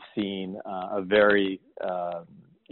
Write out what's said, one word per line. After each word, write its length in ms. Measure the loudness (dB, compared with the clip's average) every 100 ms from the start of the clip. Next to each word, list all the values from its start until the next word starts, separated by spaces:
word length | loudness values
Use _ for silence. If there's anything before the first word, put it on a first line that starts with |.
| -6
seen, 420 | -6 -4 -4 -8 -10
uh, 240 | -10 -8 -6
a 100 | -6
very, 580 | 2 6 6 6 2 -2 _ -10
uh, 400 | -6 -4 -6 -8 -12 -20 -20 _ -16